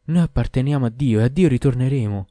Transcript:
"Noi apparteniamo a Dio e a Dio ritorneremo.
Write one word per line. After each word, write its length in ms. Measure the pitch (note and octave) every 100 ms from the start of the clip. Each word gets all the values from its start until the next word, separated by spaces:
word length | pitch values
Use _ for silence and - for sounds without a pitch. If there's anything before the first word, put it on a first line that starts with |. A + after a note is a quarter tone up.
"Noi 180 | - E3+
apparteniamo 640 | E3 - A2+ C3 C3+ C#3+ A#2+
a 40 |
Dio 300 | A#2+ C#3 G#2+
e 40 |
a 40 | A#2
Dio 200 | C#3+ F3
ritorneremo. 800 | B2 C#3 B2 C3 C#3 G#2+ G2+ G2